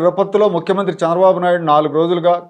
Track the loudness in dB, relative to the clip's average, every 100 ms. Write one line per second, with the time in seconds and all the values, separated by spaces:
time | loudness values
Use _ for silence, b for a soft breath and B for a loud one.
0 | 0 0 -2 0 0 -2 -4 -2 -4 -4
1 | -2 2 2 2 0 -2 2 2 2 -2
2 | -2 0 0 -2